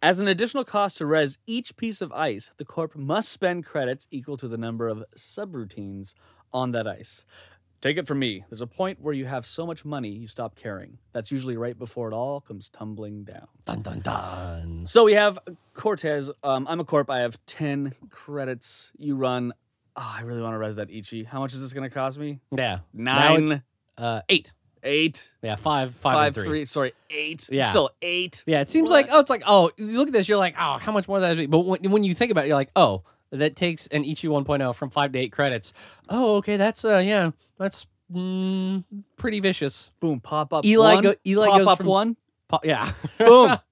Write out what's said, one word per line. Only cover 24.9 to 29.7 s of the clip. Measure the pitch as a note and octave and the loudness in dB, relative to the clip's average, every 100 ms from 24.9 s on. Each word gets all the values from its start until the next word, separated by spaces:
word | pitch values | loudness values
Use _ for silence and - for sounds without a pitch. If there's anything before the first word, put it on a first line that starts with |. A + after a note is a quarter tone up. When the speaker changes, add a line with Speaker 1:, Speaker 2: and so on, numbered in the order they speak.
| D3 D#3+ C#3 - _ | 0 0 -4 -16 _
Speaker 2:
Yeah, | A2+ G#2+ | -8 -4
five, | D#3+ D3 C3 A#2+ | -2 -2 -2 -4
five, | C#3+ | 0
Speaker 1:
Five, | C3 D3 | 2 2
Speaker 2:
and | B2 | 0
three. | |
Speaker 1:
three. | G#2 D#3 | -4 -6
Sorry, | C#3 D#3 C3 - _ | -6 -4 -4 -6 _
eight. | D3+ D3+ D#3+ - | -10 -8 -10 -6
Speaker 2:
Yeah. | C3+ | 0
Speaker 1:
Still | B2+ - C#3 _ | 2 2 0 _
eight. | F3 F3 F3+ - - | -6 -4 -6 -8 -2
Speaker 2:
Yeah, | D#3 | 0
it | D3 | 2
seems | D#4+ D#4+ | 2 6
Speaker 1:
What? | |
Speaker 2:
like, | E4 C#4 | 4 6
oh, | D4 | 6
it's | C#4+ | 4
like, | B3 | 0
oh, | - G3+ E3+ | 6 6 6